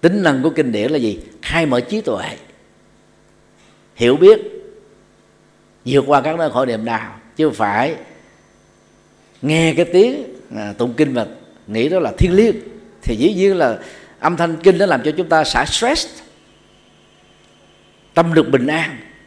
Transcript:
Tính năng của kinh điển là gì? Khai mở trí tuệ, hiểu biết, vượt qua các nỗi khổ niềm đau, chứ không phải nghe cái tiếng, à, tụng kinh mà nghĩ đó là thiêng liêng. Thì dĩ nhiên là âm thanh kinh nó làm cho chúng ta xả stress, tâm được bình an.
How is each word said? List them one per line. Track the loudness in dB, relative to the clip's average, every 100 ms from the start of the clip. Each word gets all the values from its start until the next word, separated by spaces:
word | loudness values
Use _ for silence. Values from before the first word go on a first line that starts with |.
Tính | 0 0
năng | 0 0
của | -2
kinh | -2 -2
điển | -2 -2
là | -2
gì? | -4 -6 -14 -18
Khai | -6 -4 0
mở | -2
trí | -2 -6
tuệ, | -4 -6 -8 -14 -20 _ _ _ _ _ _ _ _ _ _ _ _ _ _
hiểu | -2 0 6
biết, | 6 6 2 -14 -20 -20 _ _ _ _ _ _ _ _ _ _
vượt | -2 0 2
qua | 2
các | 2 -2
nỗi | -2
khổ | 0
niềm | -2 -2
đau, | -4 -6 -8 -18 -20 -2
chứ | -2
không |
phải | 0 -2 0 -2 -4 -14 -20 _ _ _ _ _ _ _ _ _ _ _ _
nghe | -2 0 2
cái | 2
tiếng, | 2 4 4 2 -10 -16 -16 -12
à, | -10 -6
tụng | -6 0
kinh | -2
mà | 0 -6 -10 -20 _ -10
nghĩ | -4 -2
đó | 0
là | -2 0
thiêng | 2
liêng. | 4 2 0 -8 -20 -20 -10
Thì | -6 0
dĩ | 0
nhiên | 2 0 2
là | 0 -2 -10 -20 -20 _
âm | -4 -2
thanh | -4 2
kinh | 4 4
nó | 2
làm | 0
cho | -2 -4
chúng | 0
ta | 0
xả | 2 -2
stress, | -2 -2 -2 -2 -6 -14 -20 _ _ _ _ _ _ _ _ _ _ _ _ _ _ _ _ _ _
tâm | 0 2
được | 2 4
bình | 2 0
an. | -2 -4 -8 -20 -20